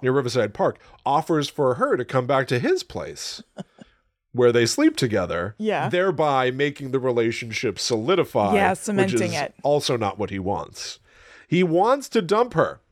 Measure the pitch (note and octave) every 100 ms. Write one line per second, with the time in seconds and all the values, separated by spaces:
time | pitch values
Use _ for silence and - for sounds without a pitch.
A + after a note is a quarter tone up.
0 | C3 C3+ B2 A#2+ G#2 - F3+ - - -
1 | - D3 D#3 D#3+ C#3 - C3+ B2+ C4+ F#3
2 | A#2+ C3 B2 C#3 C3 B2 G#3 F#4 - -
3 | D2+ C#3+ - - - - - _ - _
4 | _ _ _ B2 B2 A#2+ A#2 - D#4 D4+
5 | B2+ G#2 F2 E2+ F2+ - G#3+ F3+ D#3+ F3
6 | F#3+ D#3 D3+ C3+ B2+ C3 D3 C#3 C#3 B2+
7 | B2+ A#2+ A#2 A2+ A#2 G#2+ A#2 F#2 - A#2
8 | A#2+ F#3 C#3+ B2 G3+ G3+ F#3+ F#3 - G3+
9 | F#3+ F3+ F3 E3 C#3+ - C#3 D3 C#3+ C3
10 | G#2 F#2+ G2 G2 F#2 F2 D#2 - - -
11 | _ _ - - - E3+ F3+ E3 G#3+ C#4+
12 | C4 A#3 E3+ G#3 B3 D#3+ G2 C#2 _